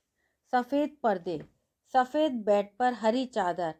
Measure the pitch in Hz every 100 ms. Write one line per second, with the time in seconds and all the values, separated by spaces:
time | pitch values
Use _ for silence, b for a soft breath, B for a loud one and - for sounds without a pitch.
0 | _ _ _ _ _ 254 247 285 294 294
1 | 233 190 175 156 151 _ _ _ _ 262
2 | 254 302 311 247 208 202 202 - 247 240
3 | 220 240 262 220 185 170 170